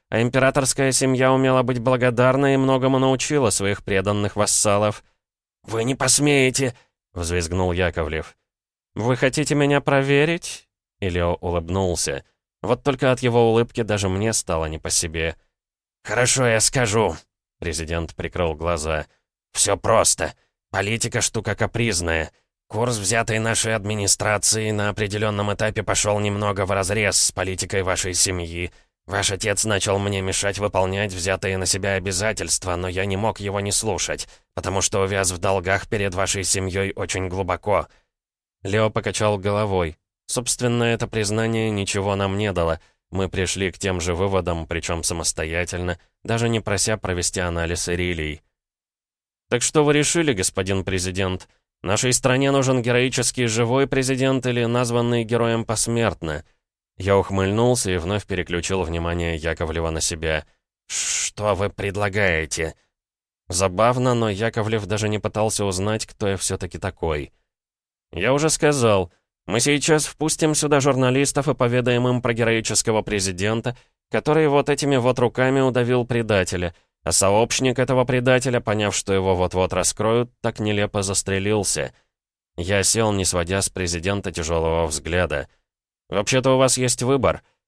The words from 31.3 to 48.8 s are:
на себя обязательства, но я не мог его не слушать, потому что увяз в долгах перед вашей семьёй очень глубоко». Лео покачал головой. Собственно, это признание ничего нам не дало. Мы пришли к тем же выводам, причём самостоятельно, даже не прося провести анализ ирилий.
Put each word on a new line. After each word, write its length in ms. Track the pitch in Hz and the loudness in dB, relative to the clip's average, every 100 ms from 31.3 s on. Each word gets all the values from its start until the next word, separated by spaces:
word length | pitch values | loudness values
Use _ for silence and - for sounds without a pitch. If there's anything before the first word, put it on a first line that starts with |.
| 95 95 95 | -2 -2 -2
на 80 | 92 | -2
себя 280 | 98 101 | -2 -2
обязательства, 840 | 95 92 90 110 101 82 - 95 87 | -2 -2 -2 -2 -2 -4 -4 -2 -4
но 120 | 92 | -4
я 160 | 90 | -4
не 140 | 98 95 | -2 -2
мог 220 | 110 98 | -2 -4
его 200 | 101 101 | -4 -4
не 120 | 101 | -2
слушать, 540 | - 110 85 - 73 - - _ | -2 -2 -4 -4 -6 -8 -16 _
потому 260 | - 95 95 | -8 -4 -2
что 220 | - 101 | 0 0
увяз 300 | 95 98 92 | 0 0 -2
в 60 | 90 | -2
долгах 480 | 98 98 87 98 - | 0 0 0 -2 -2
перед 280 | 110 98 | -4 -2
вашей 300 | 90 95 101 | -2 -2 -2
семьёй 500 | 92 98 95 92 98 - | -2 -2 -2 -2 -4 -4
очень 320 | 92 95 92 | -6 -4 -4
глубоко». 600 | 92 90 90 - 92 82 _ _ _ _ _ _ _ | -4 -2 -2 0 0 0 _ _ _ _ _ _ _
Лео 260 | 98 104 107 | -2 0 2
покачал 480 | 110 104 95 107 104 | 0 -4 0 0 0
головой. 600 | 98 101 107 95 85 - _ _ - | 0 0 0 0 -2 -4 _ _ -8
Собственно, 580 | - 117 - 123 120 | -6 -4 -2 0 2
это 220 | 117 113 117 | 2 0 -2
признание 640 | 110 101 110 113 113 110 | -2 -2 0 0 0 0
ничего 480 | 104 98 101 98 98 | -2 -2 -2 -2 0
нам 220 | 98 98 | 0 0
не 140 | 107 | -2
дало. 260 | 90 82 80 - _ _ | 0 0 -2 -6 _ _
Мы 180 | 95 95 | -4 -4
пришли 420 | 98 92 92 95 | -2 -4 -2 -4
к 60 | - | -4
тем 240 | 98 92 | -4 -2
же 140 | 85 | -2
выводам, 520 | 85 98 95 87 82 78 | -2 0 0 -2 -4 -4
причём 380 | 82 - 85 | -6 -4 -4
самостоятельно, 920 | - 85 80 - 80 82 87 90 90 87 _ _ | -4 -4 -4 -4 -4 -4 -4 -4 -6 -6 _ _
даже 240 | - 113 117 | -6 -2 0
не 120 | 113 | -2
прося 360 | 104 101 - 107 | -2 -2 0 -2
провести 440 | - 90 87 98 | -2 -4 -2 -2
анализ 500 | 90 85 82 87 - | -2 -2 -2 -4 -4
ирилий. 500 | 87 90 85 76 76 _ _ _ _ | -2 -2 -4 -6 -8 _ _ _ _